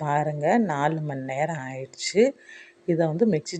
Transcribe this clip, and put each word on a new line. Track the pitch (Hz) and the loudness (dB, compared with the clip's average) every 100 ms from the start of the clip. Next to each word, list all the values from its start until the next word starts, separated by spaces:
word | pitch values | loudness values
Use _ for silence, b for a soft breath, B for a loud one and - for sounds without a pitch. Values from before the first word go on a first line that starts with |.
பாருங்க, | 147 147 151 147 156 233 196 | -2 0 0 0 2 2 2
நாலு | 143 151 160 147 | 0 0 0 -4
மணி | 135 131 | -6 -6
நேரம் | 131 160 156 131 | -2 -2 -4 -8
ஆயிடுச்சு. | 131 135 - - 190 262 - B B B _ - | -10 -12 -10 -2 4 4 2 B B B _ -2
இதை | 165 160 | 0 0
வந்து | 165 220 | 2 2
மிக்ஸி | 156 - | 2 -2